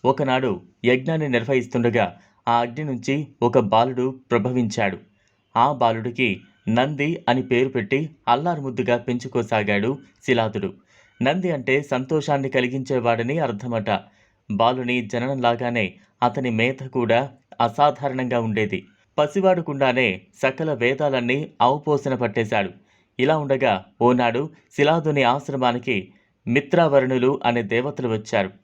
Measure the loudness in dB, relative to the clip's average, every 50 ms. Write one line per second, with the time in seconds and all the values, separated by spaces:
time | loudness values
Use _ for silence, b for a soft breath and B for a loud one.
0 | 2 2 2 2 0 0 0 0 0 0 -2 -4 -8 -18 _ _ 2 2 2 2
1 | 0 -2 -2 -2 -2 0 0 0 0 0 0 0 -2 -2 -4 0 0 2 2 2
2 | 0 0 -4 b b b b b b 0 2 2 0 -2 -6 -8 -6 -6 -6 -6
3 | -4 -4 -4 -4 -4 -8 -6 _ -2 2 4 2 2 4 4 2 2 2 0 -2
4 | -4 -4 -4 -8 _ _ 0 0 0 0 0 0 -2 -2 -2 -2 -2 -2 -2 -6
5 | -14 _ _ _ _ _ _ _ _ _ _ 2 2 2 2 2 2 2 2 0
6 | -4 -8 -2 -2 0 0 0 -4 b b b b _ 0 0 2 2 0 -2 -2
7 | -2 -2 -4 -2 0 0 0 0 0 0 2 2 2 0 -2 -4 -2 0 -2 -2
8 | -2 -4 -10 _ _ 0 0 2 2 -2 -4 -4 -6 -6 -4 -4 0 0 0 0
9 | 0 -4 -4 -4 -6 -4 -4 -4 -2 0 0 0 0 2 0 0 0 -2 -4 -6
10 | B B B B _ 0 2 2 2 0 -2 -6 -6 -6 -10 b b b b b
11 | b b b _ 0 0 0 0 -2 -2 -4 -2 0 0 0 0 0 -2 -4 -4
12 | -2 0 -2 -2 0 0 0 0 0 -2 -2 0 -2 0 -4 -6 -4 -2 -2 0
13 | 2 0 0 0 -2 -4 -2 -2 -2 -4 -4 -6 -6 -6 -4 -4 -2 -2 -2 -4
14 | -4 b b b b b b b b -8 0 2 2 2 2 0 -2 -2 -2 -2
15 | -4 -4 -6 -4 -4 -4 -4 0 2 0 0 2 -2 -2 0 -2 -2 -2 -6 b
16 | b b b _ -2 -2 0 -2 -4 -2 0 0 0 0 0 -4 -10 -6 -4 -2
17 | 0 2 2 2 2 -2 -10 _ _ _ -2 _ -2 -2 2 2 2 2 2 0
18 | -6 -4 -4 -4 -4 -2 -2 -2 0 0 0 -2 -2 -2 -4 -8 -8 b b b
19 | b b _ -2 -2 0 0 2 2 4 2 2 -2 -6 -2 0 0 2 2 2
20 | 2 0 0 -4 -10 _ _ -2 -2 -2 -2 -2 -4 -4 -2 0 0 0 0 0
21 | 0 0 0 0 0 -2 -2 -4 -4 -8 -2 _ 2 2 2 2 0 -2 -2 -2
22 | 0 -4 -2 -2 -2 -2 -2 -2 -2 0 0 -2 -2 -2 -8 b b b b b
23 | b b b 0 2 2 2 0 0 -2 -2 0 2 0 0 0 -4 _ _ _
24 | 4 4 4 4 2 2 0 -2 -4 -6 b b b b _ 0 2 2 2 2
25 | 0 0 0 2 2 2 2 0 -4 -6 -4 0 0 0 0 -2 -4 -4 -4 -4
26 | -4 b b b b b b b _ 0 0 0 0 2 2 2 4 6 4 4
27 | 4 4 2 2 2 2 2 2 0 0 0 0 -2 0 -2 -2 -2 -2 -6 -4
28 | -2 -2 -2 -2 -4 -2 -2 -2 -2 -2 -6 -14